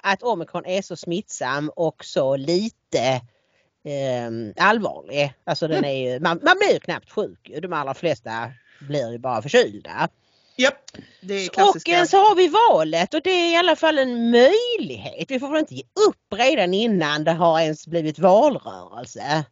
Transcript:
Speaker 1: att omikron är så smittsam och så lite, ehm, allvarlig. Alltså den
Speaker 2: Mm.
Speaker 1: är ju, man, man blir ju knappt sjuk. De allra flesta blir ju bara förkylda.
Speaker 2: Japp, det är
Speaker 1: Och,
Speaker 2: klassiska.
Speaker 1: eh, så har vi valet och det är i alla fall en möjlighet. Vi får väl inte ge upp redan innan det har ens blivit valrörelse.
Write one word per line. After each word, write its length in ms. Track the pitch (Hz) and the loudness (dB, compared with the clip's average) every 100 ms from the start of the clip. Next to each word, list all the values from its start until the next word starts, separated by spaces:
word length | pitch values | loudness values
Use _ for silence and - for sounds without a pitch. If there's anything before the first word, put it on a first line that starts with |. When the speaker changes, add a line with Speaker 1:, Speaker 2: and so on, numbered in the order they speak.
Speaker 1:
att 200 | 196 196 | -2 -2
omikron 420 | 247 190 156 175 - | -2 -4 -6 -10 -6
är 160 | 185 | -6
så 140 | - 165 | -6 -12
smittsam 760 | - 170 - - 127 139 151 - | -6 -8 -8 -8 -4 -4 -4 -2
och 300 | 160 - - | -4 -4 -6
så 300 | 175 135 139 | -2 0 -2
lite, 840 | 139 180 220 - _ 139 123 127 - _ _ _ _ _ 151 | 0 -2 -2 -10 _ -2 0 -2 -6 _ _ _ _ _ -10
ehm, 680 | 139 135 123 117 113 107 - | -6 -4 -4 -6 -8 -10 -2
allvarlig. 760 | 190 226 196 73 76 139 143 - - | 0 0 -4 -8 -8 -4 -4 -6 -8
Alltså 220 | 151 156 | -6 -2
den 100 | 156 | -2
Speaker 2:
Mm. 120 | 143 | -2
Speaker 1:
är 220 | 135 127 | -4 -4
ju, 60 | 127 | -2
man, 200 | 170 170 | -2 0
man 140 | 302 381 | 2 2
blir 160 | 403 | 2
ju 60 | 175 | 0
knappt 320 | - 156 - | -2 -8 -8
sjuk. 400 | - 180 85 - 135 | -8 -8 -10 -16 -12
De 120 | 180 | -8
allra 200 | 160 135 | -6 -6
flesta 380 | 131 170 139 117 113 117 127 _ _ 139 | -4 -4 -4 -6 -10 -10 -14 _ _ -8
blir 240 | 143 117 | -6 -6
ju 60 | 117 | -6
bara 240 | 127 113 | -4 -4
förkylda. 680 | 143 254 151 101 80 104 165 - _ _ _ - | 0 2 2 -4 -12 -6 -6 -6 _ _ _ 0
Speaker 2:
Japp, 140 | 262 277 - - - _ | 0 0 -10 -20 -20 _
det 120 | 185 | -8
är 140 | 196 185 | -8 -4
Speaker 1:
Och, 60 | |
Speaker 2:
klassiska. 440 | - 392 170 - 349 | 2 4 4 0 0
Speaker 1:
eh, 60 | |
så 140 | 349 392 | 4 6
har 180 | 427 359 | 6 6
vi 120 | 359 | 4
valet 640 | 381 466 180 156 165 185 | 4 4 4 2 0 -2
och 80 | 311 | -2
det 60 | 370 | 0
är 240 | 359 339 | 0 2
i 20 | 339 | 2
alla 200 | 359 311 | 2 2
fall 220 | 320 302 | 2 2
en 340 | 262 240 233 | 0 0 2
möjlighet. 960 | 247 262 427 480 453 185 110 135 - 170 | 6 6 6 0 -4 -6 -10 -12 -12 -6
Vi 80 | 262 | -6
får 100 | 277 | -2
väl 100 | 311 | -4
inte 160 | 311 131 | -4 -8
ge 80 | - - 415 | -10 0 2
upp 240 | - _ 202 | 2 _ 0
redan 340 | 254 294 180 | 2 2 2
innan 500 | 190 233 190 151 151 | 0 0 0 0 0
det 80 | 156 | 0
har 280 | 156 170 160 | 2 2 4
ens 280 | 156 156 - | 0 -4 -6
blivit 320 | 170 156 147 | -4 -4 0
valrörelse. 1200 | 180 202 294 185 - 95 90 107 127 113 127 156 143 | 4 6 4 0 -8 -16 -16 -16 -16 -12 -4 -4 -4